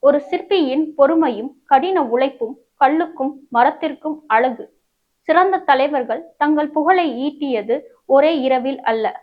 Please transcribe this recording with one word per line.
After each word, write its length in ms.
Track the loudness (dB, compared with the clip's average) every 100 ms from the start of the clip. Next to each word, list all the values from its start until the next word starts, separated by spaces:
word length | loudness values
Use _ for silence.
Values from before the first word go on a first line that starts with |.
ஒரு 180 | 4 2 -2
சிற்பியின் 560 | -8 -2 0 0 0 -4 2
பொறுமையும் 560 | 2 4 0 -2 -8 -14 _
கடின 300 | 2 2 -2 0 0
உழைப்பும் 420 | -2 -4 -10 -10 _ _
கல்லுக்கும் 500 | 2 2 -2 -4 -8 -8 -6 2
மரத்திற்கும் 600 | 2 0 -8 -8 -10 -10 _
அழகு. 320 | 0 0 -4 -14 _ _ _ _ _ 0
சிறந்த 280 | 2 2 0 0
தலைவர்கள் 520 | 2 2 -2 -4 -6 -8 _
தங்கள் 280 | 0 0 0 -2
புகழை 280 | 2 2 0 -4
ஈட்டியது 520 | -8 -6 -6 -4 -4 -6 -6 _ _ 2
ஒரே 140 | 4 0 0
இரவில் 320 | 0 -2 -6 -4
அல்ல 160 | -2 -4 -8